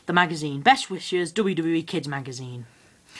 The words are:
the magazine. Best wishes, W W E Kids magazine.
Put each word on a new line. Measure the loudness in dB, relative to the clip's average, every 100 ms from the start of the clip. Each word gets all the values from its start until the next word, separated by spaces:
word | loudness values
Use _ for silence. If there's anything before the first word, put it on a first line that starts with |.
| 0
the |
magazine. | 2 2 0 -4 2
Best | 6 6 2
wishes, | -8 -2 -2 0
W | 0 0 2
W | 2
E | 0
Kids | 0 -4 -4
magazine. | -6 -8 -10 -10 -12 -14 -20 -20 _ _